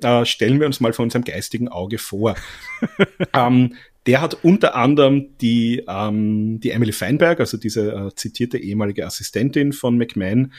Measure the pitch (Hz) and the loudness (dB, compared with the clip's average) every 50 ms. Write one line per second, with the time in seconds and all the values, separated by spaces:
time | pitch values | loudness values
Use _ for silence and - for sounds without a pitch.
0 | - 120 120 120 120 - - - 113 110 131 143 151 147 131 - 120 113 113 - | 0 2 4 4 4 2 0 0 0 2 2 2 2 0 0 0 0 0 0 0
1 | 120 117 - 123 120 - - 90 - - - 113 120 120 - 87 92 98 117 107 | -2 -2 -2 -2 -4 -4 -6 -8 -8 -8 -6 -6 -6 -6 -6 -8 -8 -8 -8 -10
2 | - - - 98 107 117 - - - - - - - - - - - - - - | -10 -10 -6 -2 -2 -2 -2 -2 -8 -14 -18 -18 -18 -18 -8 -8 -8 -6 0 0
3 | 208 - - - 180 - - 135 123 120 127 127 127 123 - - - _ _ _ | 0 0 0 -4 -6 -2 2 2 4 4 6 4 4 4 0 -6 -16 _ _ _
4 | _ 117 120 131 160 160 - - - 165 180 214 - - - 123 120 135 147 147 | _ 2 2 4 2 0 -4 2 4 4 6 6 4 0 0 2 2 4 4 6
5 | 143 135 139 139 139 - - - 123 117 117 120 117 117 117 120 - - 92 98 | 6 4 4 2 0 -4 -8 -4 0 2 2 2 2 2 0 -2 -4 -6 -6 -4
6 | 104 107 104 107 107 107 107 107 107 110 110 110 - 123 - 117 120 107 101 - | -4 -2 -2 0 0 0 0 0 -2 -2 -4 -4 -4 -4 0 0 0 0 0 -2
7 | - 92 135 151 175 165 170 - 120 - - 113 - 110 104 113 104 107 110 101 | -2 -2 0 2 2 2 2 0 -2 -2 -4 -6 -6 -4 -2 -2 -2 -2 -4 -6
8 | 98 98 - - - 107 - - 120 123 - 123 - 95 101 107 107 101 101 101 | -8 -8 -10 -10 -12 -12 -6 -6 -4 -4 -4 -6 -6 -4 -4 -2 -2 -2 -4 -6
9 | 85 92 - - 95 - - 98 113 139 135 151 143 143 139 - - 127 120 120 | -8 -8 -10 -10 -12 -6 -4 -2 -2 0 0 0 0 0 -2 -4 -2 -2 0 0
10 | 117 113 - 107 95 92 104 123 131 135 - | 0 -2 -4 -4 -4 0 0 0 0 0 -4